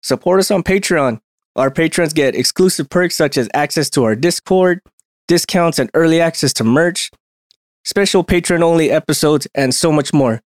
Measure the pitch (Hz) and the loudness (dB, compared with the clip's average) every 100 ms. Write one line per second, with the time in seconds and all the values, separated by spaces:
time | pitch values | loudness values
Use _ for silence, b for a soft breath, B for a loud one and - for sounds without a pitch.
0 | - 127 - 190 190 196 170 190 - 170 | -4 -4 0 0 2 -2 0 -2 0 0
1 | 135 113 _ _ _ - 135 135 165 - | 0 -4 _ _ _ -2 -2 0 -2 0
2 | 165 156 135 - 127 - 185 - 143 180 | -2 0 0 0 -4 2 0 0 -4 -2
3 | 180 - 151 139 113 - 147 - 139 - | -2 0 -2 0 -2 -2 -2 -2 -2 0
4 | 117 110 170 165 - 185 185 175 _ _ | 0 2 0 -2 -2 2 2 0 _ _
5 | _ _ - 175 - 185 170 147 120 - | _ _ 0 0 0 0 0 0 -2 2
6 | 165 165 165 - 139 - 113 131 175 180 | 2 2 0 0 -4 0 0 2 0 -2
7 | - _ _ _ _ _ _ _ - - | -10 _ _ _ _ _ _ _ -8 -2
8 | 196 196 170 180 170 175 165 170 156 156 | 0 0 2 -2 0 0 2 2 2 0
9 | - 147 151 151 - - 131 123 170 151 | -2 -2 2 0 -2 -4 -2 0 0 0
10 | 139 151 131 113 | 0 2 2 0